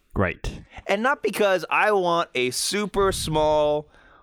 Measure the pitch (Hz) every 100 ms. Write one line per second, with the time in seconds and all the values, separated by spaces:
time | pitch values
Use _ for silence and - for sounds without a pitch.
0 | _ - 90 - - - - - - 202
1 | 247 285 - 196 202 185 160 147 208 202
2 | 175 170 165 127 127 - - 202 202 196
3 | 196 - - 156 151 151 151 147 147 -
4 | - -